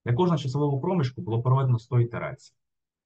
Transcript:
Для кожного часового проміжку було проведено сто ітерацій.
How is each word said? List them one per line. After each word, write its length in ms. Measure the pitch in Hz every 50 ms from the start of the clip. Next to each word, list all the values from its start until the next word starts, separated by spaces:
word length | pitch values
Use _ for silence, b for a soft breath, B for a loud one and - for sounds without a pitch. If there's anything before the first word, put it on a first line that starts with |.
| -
Для 80 | - 123
кожного 240 | 117 180 175 170 147
часового 420 | 123 131 123 143 147 147 139 131
проміжку 420 | - 180 190 175 139 123 - -
було 200 | 120 113 113 117
проведено 380 | 123 131 127 135 135 127 120 113
сто 200 | - - 131 120
ітерацій. 540 | 117 117 - 87 82 73 67 - - - _ _ _ _ _ _ _ _ _ _ _